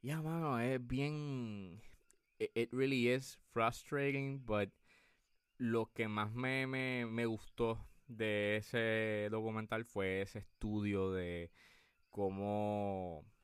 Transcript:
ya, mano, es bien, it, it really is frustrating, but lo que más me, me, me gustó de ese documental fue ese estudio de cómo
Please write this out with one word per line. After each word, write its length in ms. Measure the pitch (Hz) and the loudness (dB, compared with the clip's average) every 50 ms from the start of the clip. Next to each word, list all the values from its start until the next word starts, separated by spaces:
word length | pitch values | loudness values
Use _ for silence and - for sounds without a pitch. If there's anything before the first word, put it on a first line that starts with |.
| - | -4
ya, 180 | 123 151 160 | -2 -2 -2
mano, 400 | 156 156 160 165 165 151 131 117 | -2 -2 0 0 0 2 2 2
es 260 | 117 123 135 127 123 | 2 2 2 0 -2
bien, 920 | 120 127 131 139 147 151 151 147 147 139 127 120 110 107 101 98 90 85 107 - - - - _ _ - _ _ _ _ _ | -2 0 0 0 0 0 -2 -2 -2 -2 -2 -2 -4 -4 -6 -8 -10 -12 -14 -16 -18 -20 -20 _ _ -20 _ _ _ _ _
it, 120 | 110 - _ | -4 -2 _
it 180 | 113 117 117 - | 0 0 0 2
really 380 | 127 135 135 139 127 120 120 | 0 2 2 4 4 4 4
is 280 | 123 131 135 - - - - _ - | 4 2 0 -6 -16 -18 -20 _ 0
frustrating, 920 | 120 113 113 117 - - - - 143 139 139 139 139 139 135 139 139 131 | 2 2 2 2 -2 -8 -4 -2 0 2 2 0 0 -2 -2 -4 -6 -2
but 240 | 117 107 104 101 98 - _ _ - - - _ _ _ _ _ _ _ _ _ _ _ | 0 2 2 2 0 -2 _ _ -20 -20 -20 _ _ _ _ _ _ _ _ _ _ _
lo 340 | _ 123 117 113 117 113 - _ | _ 0 2 2 2 0 0 _
que 140 | - 117 110 | -4 -4 -2
más 220 | 107 107 107 107 110 | 0 0 -2 -2 -2
me, 340 | 120 127 127 131 135 131 | -2 -2 0 0 0 0
me, 400 | 131 131 131 131 131 127 123 120 | 0 -2 -2 -2 0 0 -2 -2
me 180 | 113 110 117 117 | -2 0 0 0
gustó 600 | 117 113 107 - - - - 120 113 113 110 - - - - _ | 0 0 -2 -6 -12 -2 0 0 0 0 -2 -6 -12 -18 -20 _
de 500 | - 120 107 110 107 107 104 104 104 104 107 | -16 -6 -2 0 2 2 2 4 2 2 0
ese 680 | 104 - - 117 113 113 110 110 110 110 107 104 104 104 | 0 -2 0 0 2 4 2 2 2 2 2 0 0 0
documental 560 | 107 110 110 110 110 110 110 107 113 110 113 | 0 0 -2 -2 -2 -2 -4 -2 -4 -4 -4
fue 340 | - - 101 98 95 95 95 | -4 -2 0 0 2 2 0
ese 200 | 98 95 - 107 | 0 -2 -6 -10
estudio 680 | 101 - _ _ - 107 107 107 104 104 101 98 95 95 92 | -12 -12 _ _ -2 0 0 2 2 4 4 4 2 2 2
de 380 | 92 90 87 87 87 85 85 - - - - - - - _ _ _ _ _ | 0 -2 -2 -4 -4 -6 -8 -12 -18 -20 -20 -20 -20 -20 _ _ _ _ _
cómo 1120 | - 101 101 95 95 98 101 101 104 104 104 104 104 104 101 101 98 95 92 90 82 76 - - - _ | -4 0 0 0 0 0 -2 0 0 2 2 2 2 0 0 0 0 -2 -4 -4 -8 -10 -14 -16 -20 _